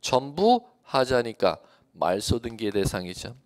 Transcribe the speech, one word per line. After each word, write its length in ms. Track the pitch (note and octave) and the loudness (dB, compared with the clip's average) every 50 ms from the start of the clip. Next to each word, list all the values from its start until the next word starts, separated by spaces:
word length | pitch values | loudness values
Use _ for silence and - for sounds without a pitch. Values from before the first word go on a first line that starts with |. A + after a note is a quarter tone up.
전부 640 | - - - B2+ C3+ C#3+ C#3+ D#3 G3 A3+ B3 A#3+ A3+ - _ _ | -2 0 0 0 0 -2 -4 2 4 4 4 4 2 -6 _ _
하자니까 760 | _ - - C#3 C3 B2+ C3 B2 A#2+ A#2 A2 _ - F#2 E2 - - _ _ _ _ _ _ | _ -2 0 0 2 4 2 0 0 0 -4 _ 0 0 0 0 -10 _ _ _ _ _ _
말소 460 | F2 D2+ E2 F#2 G2+ G#2 - - A#2+ | -2 0 0 0 0 0 -2 -2 -2
등기의 320 | - A#2+ A2+ A2 A2+ G#2 | -2 -8 -10 -6 -6 -2
대상이죠. 640 | G2 G#2 G2 F#2 - G2+ F2+ F2+ F#2 - - - A#2+ - _ | 0 0 0 0 -2 -4 -8 -8 -12 -12 -12 -14 -14 -16 _